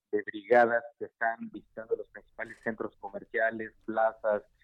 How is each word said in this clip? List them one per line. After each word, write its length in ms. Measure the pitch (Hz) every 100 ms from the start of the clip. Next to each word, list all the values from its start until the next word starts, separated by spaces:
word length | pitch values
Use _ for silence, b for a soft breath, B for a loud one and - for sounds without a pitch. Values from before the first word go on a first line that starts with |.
| -
de 100 | 104
brigadas 640 | 101 107 101 123 117 117 - -
que 60 | 104
están 440 | - 113 113 113
visitando 460 | - - - 110 -
los 100 | 104
principales 480 | 104 - - 113 110
centros 320 | 117 113 110 _
comerciales, 720 | 101 101 101 113 113 113 110 _
plazas, 600 | - 110 110 - 110 104 - B